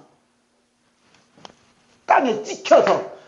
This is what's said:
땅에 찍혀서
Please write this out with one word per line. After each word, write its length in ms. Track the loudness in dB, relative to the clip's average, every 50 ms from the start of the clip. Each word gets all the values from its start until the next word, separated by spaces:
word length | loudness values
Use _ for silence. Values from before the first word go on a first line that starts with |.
| -20 _ _ _ _ _ _ _ _ _ _ _ _ _ _ _ _ _ _ _ _ _ _ _ _ _ _ _ -20 -20 -20 _ _ _ _ _ _ _ _ _ _
땅에 360 | -2 0 0 0 0 -2 -4 -6
찍혀서 680 | -10 -14 -12 0 4 4 4 4 4 0 -2 -4 -8 -16 -20 -20